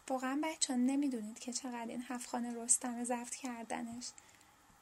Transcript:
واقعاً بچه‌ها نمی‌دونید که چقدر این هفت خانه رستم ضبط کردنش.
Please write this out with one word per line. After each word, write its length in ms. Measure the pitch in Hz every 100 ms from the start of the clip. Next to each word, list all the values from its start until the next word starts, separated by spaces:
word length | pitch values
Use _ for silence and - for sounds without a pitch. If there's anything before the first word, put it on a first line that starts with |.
| -
واقعاً 320 | 262 254 277
بچه‌ها 340 | 320 320 - 247
نمی‌دونید 600 | 247 277 285 240 214 233
که 140 | -
چقدر 340 | 240 254 240 233
این 160 | 240 247
هفت 200 | 247 -
خانه 360 | 247 240 233
رستم 400 | 240 - 254 233
ضبط 300 | 240 240 247
کردنش. 720 | - 254 233 226 - 233 240 240 - - - - - - -